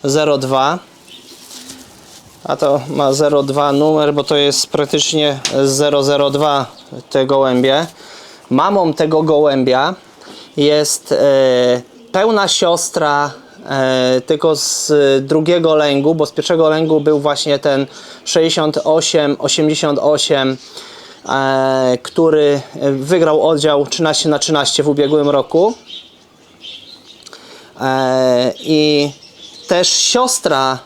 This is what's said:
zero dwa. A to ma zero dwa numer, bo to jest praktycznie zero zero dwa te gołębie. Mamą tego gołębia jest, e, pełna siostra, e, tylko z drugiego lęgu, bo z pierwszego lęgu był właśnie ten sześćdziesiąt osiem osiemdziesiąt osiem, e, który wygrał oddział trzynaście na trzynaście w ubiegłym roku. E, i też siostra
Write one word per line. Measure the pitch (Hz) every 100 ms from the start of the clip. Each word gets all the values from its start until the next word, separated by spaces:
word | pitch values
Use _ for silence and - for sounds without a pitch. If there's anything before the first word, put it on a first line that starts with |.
zero | 139 147 151 143
dwa. | 131 131 139 175 - - - - - - - - - - - - - - - -
A | - 143
to | 143 143 135
ma | 139 139
zero | 135 147 147
dwa | 139 139 143
numer, | 139 151 156 147
bo | 147
to | 143 147
jest | 143 139 -
praktycznie | 151 139 151 143 160 147 135 - 135
zero | 139 135 147 143
zero | 135 143 143
dwa | 143 151 143 120 - - 127 -
te | 139 131
gołębie. | 139 135 123 131 139 165 - - - - - -
Mamą | 127 175 202 170
tego | 147 156 160
gołębia | 160 147 151 135 127 127 147 190 - - - - - -
jest, | 147 151 147 - -
e, | - 143 135 131 123 123 123 123 - -
pełna | 190 220 214 196
siostra, | - 175 170 - 175 151 143 147 - - - -
e, | 139 131 131 127 127 127
tylko | 156 165 147
z | - - - 151 139 135 135
drugiego | 156 156 175 165
lęgu, | 156 147 139 143
bo | 165 147
z |
pierwszego | - - 170 156
lęgu | 156 160 156
był | 147 151
właśnie | 147 139 151 139
ten | 151 139 135 - - -
sześćdziesiąt | - 175 160 160 156 147
osiem | - 156 151 165 147 139
osiemdziesiąt | 143 - 151 151 156 143
osiem, | 143 151 - 143 131 131 - - - - - - -
e, | 135 135 135 135 131 127 123
który | - - 165 156 147 143 - - 139
wygrał | 135 139 180 160 151 156
oddział | 160 151 143 139
trzynaście | - 160 147 160
na | 147
trzynaście | - 151 135 -
w | 147
ubiegłym | 143 143 151 143
roku. | 143 127 165 202 240 - - - _ _ _ _ - - - - - - - - - - - - -
E, | 135 131 131 131 131 123 127 -
i | - 156 151 147 143 139 - - - - -
też | 175 185
siostra | - - 240 247 - 175 139 135 127